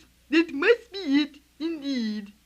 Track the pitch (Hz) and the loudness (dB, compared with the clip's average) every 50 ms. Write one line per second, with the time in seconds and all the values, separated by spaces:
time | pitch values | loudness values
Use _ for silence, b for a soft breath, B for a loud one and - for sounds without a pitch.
0 | - _ _ _ _ - 254 320 330 339 262 277 302 415 480 466 - - 359 392 | -20 _ _ _ _ 0 2 2 2 2 -2 0 4 4 4 4 2 -12 -14 -10
1 | 381 294 269 285 302 - - - _ _ _ - 294 330 339 311 269 277 277 254 | -4 0 2 2 2 0 -4 -16 _ _ _ -8 -6 -6 -6 -6 -6 -6 -4 -4
2 | 226 214 214 214 202 202 - _ _ | -4 -4 -4 -6 -8 -12 -18 _ _